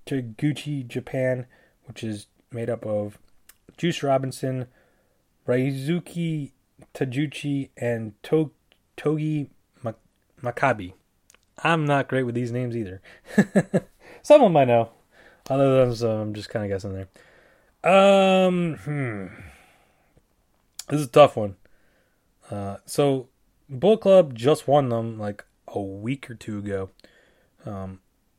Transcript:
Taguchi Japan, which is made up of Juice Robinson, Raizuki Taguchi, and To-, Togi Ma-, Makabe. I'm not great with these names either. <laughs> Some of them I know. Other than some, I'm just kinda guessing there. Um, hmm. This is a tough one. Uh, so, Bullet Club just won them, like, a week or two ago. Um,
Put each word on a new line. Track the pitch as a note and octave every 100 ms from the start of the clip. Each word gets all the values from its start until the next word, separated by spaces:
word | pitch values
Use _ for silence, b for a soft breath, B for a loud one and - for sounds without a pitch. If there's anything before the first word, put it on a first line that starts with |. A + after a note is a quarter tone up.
| -
Taguchi | C#3 A#2+ G#2+ D3 D3 D3+ D3 A#2+
Japan, | B2+ - C3+ B2+ B2+ B2 b b b -
which | A2+
is | A2+ G#2 - _ _
made | A#2 A#2
up | A2+ A2
of | G#2 G#2 - _ _ _ - _ -
Juice | E3+ D#3+
Robinson, | C#3 C3+ C3+ - C3+ C3 B2+ _ _ _ _ _ _ _ -
Raizuki | B2 C#3 C3+ C#3 F3 - E3+ E3 D#3 C#3 _ _ _ -
Taguchi, | - C3+ B2 D3+ - C#3+ C#3 C3+ -
and | A#2+ A#2 A2+ -
To-, | - D#3+ D3+ _ _ _ _ -
Togi | D3 D#3 D#3 D3+ C#3 _ _ _
Ma-, | A#2 G#2+ _ _ _ _
Makabe. | A#2+ - C3+ A2 F2+ - _ _ _ _ _ -
I'm | D#3 E3 D3
not | C#3+ C3
great | C3
with | B2 A#2+
these | B2
names | A#2+ B2 A#2
either. | G2+ F#2+ B B B B
<laughs> | - G3+ - F#3+ - _ B B
Some | - D4
of | A3+
them | D#3
I | C3
know. | A#2 A2+ _ b b b b -
Other | C3+ C#3 C3 B2+
than | A2+
some, | A#2
I'm | A2 G#2+
just | G#2+ G2+
kinda | A2+ G#2
guessing | G2 G2+
there. | F#2+ F#2+ b b b b b b b
Um, | E3 F#3+ G3 G3 F#3+ F#3+ F#3 F3+ E3+ D3+
hmm. | - D3 B2+ G#2 F2+ B F#2+ B B B B B B B _ _ _ _ _ - -
This | D3
is | C#3+
a |
tough | - C#3+ -
one. | G#2 F#2 _ _ _ _ _ _ _ _ -
Uh, | G2+ G2 G2 -
so, | - C#3+ C3 A#2+ _ _ _ -
Bullet | C3 F#3 A3
Club | G3 F#3+ D#3 A#2
just | A#2+ D3+ -
won | C#3+ C3
them, | A#2 A2+ A2
like, | G#2 G2+ - _ -
a | G#2
week | G2 G2 G#2+ C#3 -
or | A2+
two | - G#2
ago. | G2+ G2 F#2+ _ b b b b b b -
Um, | G2 F#2+ F#2 _ _ _